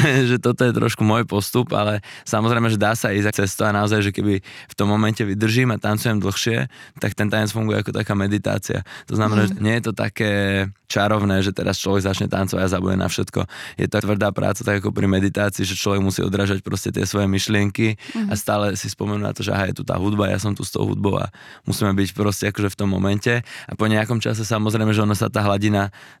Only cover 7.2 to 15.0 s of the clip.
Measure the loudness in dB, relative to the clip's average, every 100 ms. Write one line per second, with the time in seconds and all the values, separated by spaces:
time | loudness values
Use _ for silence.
7.2 | 0 2 0 0 -2 -2 -2 -2 -2 0
8.2 | 2 0 0 -2 -2 -6 -6 -14 -4 0
9.2 | 2 4 2 2 0 0 -2 -2 -4 -2
10.2 | 0 2 2 0 -2 -6 -4 0 2 4
11.2 | 4 2 2 0 -2 -2 0 0 0 0
12.2 | 0 0 0 0 0 0 0 0 0 -2
13.2 | -4 -4 -4 -6 -10 -4 -2 0 0 0
14.2 | 0 0 -2 -2 -2 0 -2 0